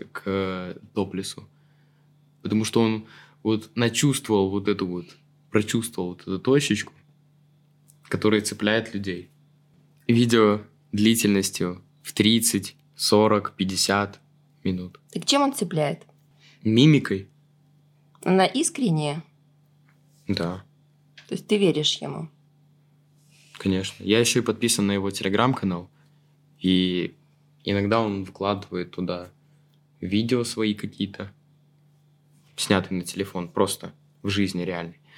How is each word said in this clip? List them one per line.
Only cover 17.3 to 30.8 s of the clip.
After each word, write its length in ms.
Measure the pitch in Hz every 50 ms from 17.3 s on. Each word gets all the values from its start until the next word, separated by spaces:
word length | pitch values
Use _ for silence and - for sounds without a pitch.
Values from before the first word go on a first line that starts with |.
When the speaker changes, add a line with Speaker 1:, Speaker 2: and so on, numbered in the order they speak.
| _ _ _ _ _ _ _ _ _ _ _ _ _ _ _ _ _ - -
Speaker 2:
Она 220 | 175 185 190 185
искренняя? 760 | - - 262 330 - - - 254 196 160 156 151 147 143 170 - _ _ _ _ _ _ _ _ _ _ _ _ _ _ _ _ _ _ _ _
Speaker 1:
Да. 360 | - 98 - 87 87 90 95 - _ _ _ _ _ _ _ _ _ _ - -
Speaker 2:
То 80 | - -
есть 120 | 180 -
ты 100 | - 214
веришь 400 | 208 202 175 147 151 151 - -
ему? 320 | - 147 143 139 156 160 156 _ _ _ _ _ _ _ _ _ _ _ _ _ _ _ _ _ _ _ _ _ _ _ _ -
Speaker 1:
Конечно. 460 | - - 98 92 95 95 - - - 98
Я 160 | 95 104 113
еще 200 | 120 117 - 127
и 40 | 113
подписан 440 | 117 107 - 120 117 - - 104
на 40 | 98 101
его 160 | 98 95 98
Telegram-канал, 800 | 98 - - 95 98 101 117 131 131 - - 95 90 87 90 - _ _ _ _ _ _ _ _ _ _ _ _ _ -
и 560 | - 92 92 92 92 92 90 90 85 87 - _ _ _ _ _ _ _ _ _ -
иногда 380 | - 101 101 101 101 110 113
он 220 | 113 107 101 98 95
выкладывает 680 | 92 - - 95 98 104 98 95 - 92 90 87 87
туда 400 | - - 92 90 90 87 90 - _ _ _ _ _ _ _ _ _ _ _ _ _ -
видео 420 | 90 90 101 107 117 117 127 120 120
свои 300 | 117 - 110 110 107 104
какие-то, 580 | 104